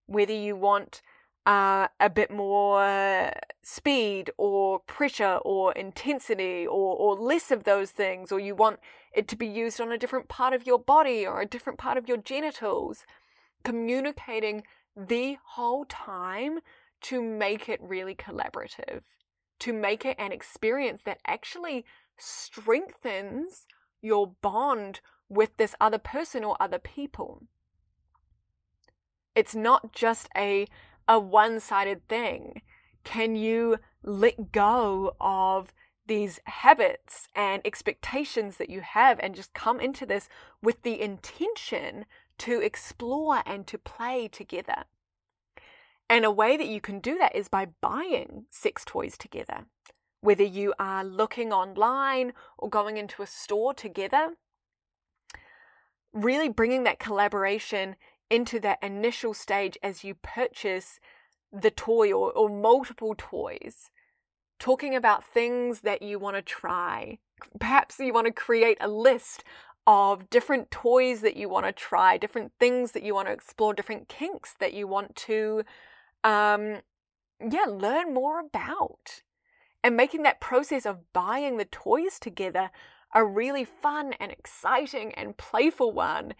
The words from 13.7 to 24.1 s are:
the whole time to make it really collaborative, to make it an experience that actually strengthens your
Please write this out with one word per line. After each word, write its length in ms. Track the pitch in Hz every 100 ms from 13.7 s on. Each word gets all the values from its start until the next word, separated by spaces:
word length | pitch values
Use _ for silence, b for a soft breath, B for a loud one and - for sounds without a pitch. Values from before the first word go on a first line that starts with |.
| 233 233 254 285 285 - 220 214 214 b b b 202
the 400 | 190 240 269 277
whole 400 | - - 240 269
time 760 | 294 - - 185 185 196 285 330 b b b _
to 180 | - 254
make 480 | 226 214 202 214 -
it 100 | -
really 320 | 180 185 190
collaborative, 880 | 190 - - - - - - - - - _ _ _ _ -
to 140 | 240
make 320 | 220 202 214
it 120 | 262 254
an 140 | 202
experience 680 | 185 - - 220 269 247 208
that 160 | 208 - -
actually 580 | 220 - 349 349 254 b b b _
strengthens 1500 | - - - - 220 262 370 - 247 190 196 240 359 - - b b _
your 280 | 214